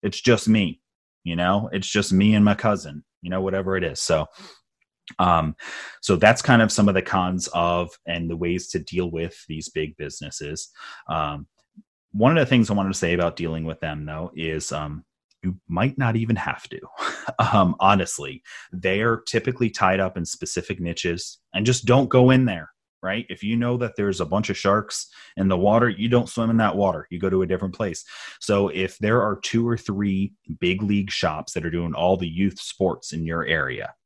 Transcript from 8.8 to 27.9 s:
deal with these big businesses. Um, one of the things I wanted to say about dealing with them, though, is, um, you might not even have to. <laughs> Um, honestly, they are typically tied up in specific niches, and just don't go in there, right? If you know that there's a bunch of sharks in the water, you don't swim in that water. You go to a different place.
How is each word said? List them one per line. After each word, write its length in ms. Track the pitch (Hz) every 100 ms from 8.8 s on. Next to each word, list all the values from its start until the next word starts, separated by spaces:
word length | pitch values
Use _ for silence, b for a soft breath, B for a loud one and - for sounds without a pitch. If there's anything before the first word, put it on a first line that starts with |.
deal 300 | 85 87 90
with 320 | 82 82 - -
these 220 | 78 76
big 260 | - 78 76
businesses. 720 | 73 - 73 - 73 78 - B B B -
Um, 380 | 78 76 73 73 _ _ - - _ _
one 240 | 101 117 165
of 60 |
the 80 | 127
things 180 | 131 113
I 60 |
wanted 180 | 101 95
to 60 | 95
say 160 | 85
about 220 | 87 85 82
dealing 280 | 82 80
with 160 | 80 78
them, 240 | 78 76
though, 280 | 76 78 85
is, 380 | - 80 78 -
um, 320 | - 76 76 - _ _ _
you 140 | 92 95 _
might 280 | 85 123 139
not 200 | 123 113
even 200 | 113 113
have 320 | - 64 -
to. 120 | -
<laughs> 60 | - - B B B - 107
Um, 240 | 107 92 80
honestly, 640 | 95 101 85 - 71 65 - B B
they 300 | 92 92 98
are 160 | 117 113
typically 500 | - 113 117 123 117
tied 320 | - 95 95
up 160 | 95 92
in 80 |
specific 560 | 82 - 87 - - 92
niches, 580 | 85 82 90 85 - - _
and 140 | - 107
just 180 | 123
don't 240 | - 123 131
go 220 | 127 127
in 160 | 131 127
there, 240 | 90 78 _ _ _
right? 240 | 92 104 117
If 140 | 90
you 120 | 101
know 220 | 117 120 123
that 200 | 120 -
there's 260 | 101 92
a 40 | 85
bunch 220 | 95 104
of 80 | 98
sharks 520 | - 104 107 - - B B -
in 100 | 95
the 80 | 92
water, 340 | 98 110 120
you 180 | 95 113
don't 200 | 120 110
swim 200 | - 113
in 80 | 113
that 180 | 107
water. 320 | 92 101 - -
You 80 | 87
go 80 | 95
to 140 | 95
a 40 | 92
different 280 | 90 98
place. 280 | 87 104